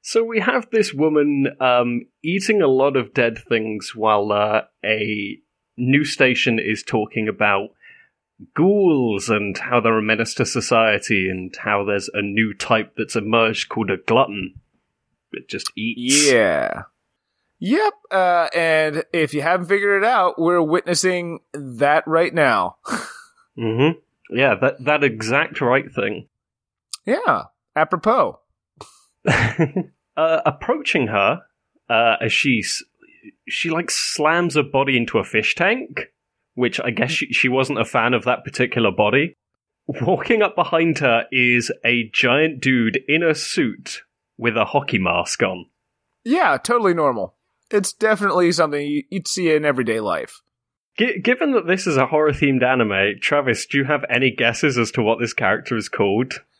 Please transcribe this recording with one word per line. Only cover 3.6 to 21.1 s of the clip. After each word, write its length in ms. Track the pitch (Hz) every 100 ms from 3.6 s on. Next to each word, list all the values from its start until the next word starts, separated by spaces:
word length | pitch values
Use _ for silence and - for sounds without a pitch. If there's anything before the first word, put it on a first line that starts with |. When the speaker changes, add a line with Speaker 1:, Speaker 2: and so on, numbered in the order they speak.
| 110 107 -
Speaker 1:
while, 380 | 113 107 104 104
uh, 300 | 104 107 110 - _
a 560 | 104 107 107 107 101 104 _ _ _ -
news 360 | 123 143 143
station 460 | - 131 123 - 113
is 240 | - 107
talking 460 | - 113 107 - 110
about 420 | 95 104 98 107 _ - - _ _ _ _ 101
ghouls 760 | - 175 208 190 147 120 98 107
and 300 | 107 101 95
how 220 | - 120
they're 180 | 113 110
a 40 |
menace 300 | 107 110 113 -
to 100 | 117
society 840 | 123 - 117 113 104 - 104 92
and 260 | 92 90 -
how 220 | 107 101
there's 240 | 101 101 -
a 80 | 104
new 320 | 101 104 110
type 400 | 95 - 110 107 -
that's 200 | - 113
emerged 520 | 104 113 113 110 -
called 220 | - 104
a 80 | 120
glutton. 560 | - 117 101 101 90 - _ _ _ _ _ _ _
It 140 | - -
just 240 | - - -
eats. 500 | 110 117 123 143 147
Speaker 2:
Yeah. 520 | 123 101 73 52 50 101 _ _ _ _ _ _ _
Yep. 340 | 175 302 427 - _
Uh, 380 | 190 180 175 165 170
and 480 | 165 156 156 151 -
if 220 | 175 151
you 80 | 147
haven't 240 | 151 180 175
figured 360 | 202 202 202
it 40 | 214
out, 320 | 240 180 -
we're 220 | 165 175
witnessing 800 | 156 170 - 175 185